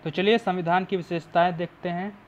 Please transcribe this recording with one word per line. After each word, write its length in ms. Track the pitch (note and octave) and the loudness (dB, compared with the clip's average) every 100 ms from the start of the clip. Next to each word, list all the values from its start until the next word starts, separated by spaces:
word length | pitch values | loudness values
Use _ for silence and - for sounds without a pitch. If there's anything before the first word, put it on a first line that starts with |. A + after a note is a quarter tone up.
तो 60 | E3 | -6
चलिए 280 | E3 G3 A3+ | 0 2 2
संविधान 480 | - F3+ E3 F3+ F#3 | 2 -2 2 0 0
की 120 | F#3+ | -6
विशेषताएं 600 | E3 E3+ - F3 F3 E3+ | -4 -6 0 2 2 0
देखते 320 | E3+ - F3+ | -8 -8 -8
हैं। 300 | F3 G3 G3+ | -6 -8 -12